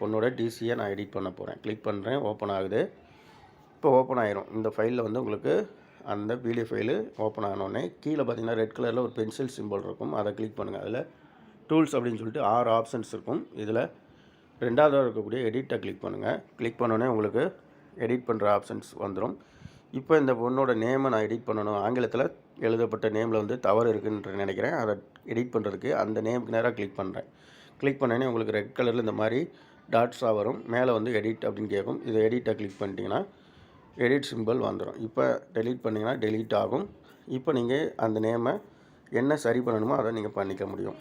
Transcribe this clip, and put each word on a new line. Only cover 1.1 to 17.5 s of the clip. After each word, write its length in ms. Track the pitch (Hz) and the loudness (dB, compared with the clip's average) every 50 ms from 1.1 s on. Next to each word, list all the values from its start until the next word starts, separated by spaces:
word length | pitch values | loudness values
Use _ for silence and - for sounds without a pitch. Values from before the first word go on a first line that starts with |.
பண்ண 200 | - 98 95 92 | -6 -6 -6 -6
போறேன். 300 | 90 95 - - - - | -6 -8 -10 -10 -10 -8
கிளிக் 240 | - 107 110 107 - | -6 -6 -6 -4 -4
பண்றேன், 320 | 110 104 101 98 113 131 | -4 -4 -4 -4 -2 -2
ஓப்பன் 320 | 143 - 104 107 - 110 101 | -2 -2 -2 -4 -4 -4 -2
ஆகுது. 420 | 98 95 95 92 101 120 175 214 - - - - - - - - - - - - - - - - - | -2 -2 -2 0 0 0 0 -2 -4 -16 -20 -20 -20 -20 -20 -20 -20 -20 -20 -20 -20 -20 -20 -20 -12
இப்போ 160 | - - 147 | 0 4 6
ஓப்பன் 280 | 131 127 131 - 135 123 | 6 6 6 4 2 0
ஆயிரும். 360 | 110 104 101 98 98 - 104 | 2 2 0 -2 -4 -6 -6
இந்த 140 | 110 110 110 | -2 -2 -2
ஃபைல்ல 340 | 104 - 110 117 123 123 117 | 0 2 2 2 2 0 -2
வந்து 160 | 107 110 127 | -2 -2 -2
உங்களுக்கு 520 | 123 107 107 101 - 135 160 196 214 - - - - - - - - | -2 -2 -4 -2 0 2 2 2 0 -2 -8 -20 -20 -20 -20 -16 -8
அந்த 320 | - 104 101 104 107 117 | -6 -4 -4 -2 -2 -4
பி 160 | 127 123 113 117 | -2 -2 -2 0
டி 60 | 117 | 0
எஃப் 140 | 113 110 - | -2 -2 -2
ஃபைலு 380 | 107 104 117 156 208 220 - - | -2 0 0 0 0 -2 -6 -4
ஓப்பன் 280 | - 110 107 107 - 104 | -2 -2 -2 -2 -2 -2
ஆனோடனே, 480 | 101 95 98 98 98 101 117 160 180 - - | -2 -2 -2 -4 -4 -2 -4 -4 -6 -8 -6
கீழே 220 | - 143 156 147 131 | -4 -2 0 0 0
பார்த்தீங்கன்னா, 300 | 117 120 113 113 117 117 | 0 0 -2 0 -2 2
ரெட் 200 | 110 110 107 - | 0 0 0 0
கலர்ல 220 | - 123 117 113 127 | -2 -2 0 0 0
ஒரு 140 | 123 113 117 | 0 -2 -2
பென்சில் 340 | 120 110 107 - - 135 127 - - | -2 -4 -4 -2 -4 -6 -6 -4 -6
சிம்பல் 240 | 107 104 101 98 98 | -6 -4 -4 -4 -4
இருக்கும். 280 | 98 98 - 107 - 151 | -6 -8 -6 -6 -4 -2
அதை 220 | 110 101 104 101 | -2 -2 -2 -2
கிளிக் 220 | 107 110 110 107 | -4 -6 -6 -6
பண்ணுங்க. 240 | - 101 101 98 98 | -6 -8 -6 -6 -8
அதுல 260 | 98 101 110 131 - - - - - - - - - - - - - - | -6 -6 -4 -6 -6 -8 -12 -20 -20 -20 -20 -20 -20 -20 -20 -16 -4 2
டூல்ஸ் 240 | 156 160 160 - - | 4 4 4 4 2
அப்படின்னு 240 | 127 120 123 113 | 0 0 0 -2
சொல்லிட்டு 260 | 107 113 113 110 151 120 | -2 -6 -6 -2 0 2
ஆறு 280 | 101 110 120 120 113 | 4 4 4 6 6
ஆப்ஷன்ஸ் 360 | 113 117 117 - - 117 107 - | 4 4 2 2 -4 -6 -6 -6
இருக்கும். 400 | - - - 110 - - - - - | -10 -10 -6 -4 -4 -4 -4 -6 -8
இதுல 340 | - 107 104 110 117 - - - - - - - - - - _ _ - _ _ - | -8 -4 0 0 0 0 -2 -4 -14 -20 -20 -20 -20 -20 -20 _ _ -20 _ _ -2
ரெண்டாவதா 380 | 127 123 117 135 151 151 139 139 | -2 2 4 6 6 6 6 6
இருக்கக்கூடிய 360 | 131 120 107 110 101 104 110 | 4 2 0 -2 -4 -2 -2
எடிட்டை 420 | 131 127 110 107 - 131 - 127 107 | 0 0 0 0 0 -2 -2 -4 -4
கிளிக் 220 | 98 95 95 - | -4 -6 -8 -6
பண்ணுங்க. 420 | - 95 95 98 104 110 - - - - - | -6 -6 -6 -4 -2 -2 -2 -2 -4 -12 -8
கிளிக் 260 | - 120 117 - - 120 | -4 -4 -4 0 0 2
பண்ணோடனே 240 | 113 110 110 123 | 2 4 4 4
உங்களுக்கு 500 | 131 117 107 107 101 101 117 151 185 | 2 2 2 2 2 2 2 0 0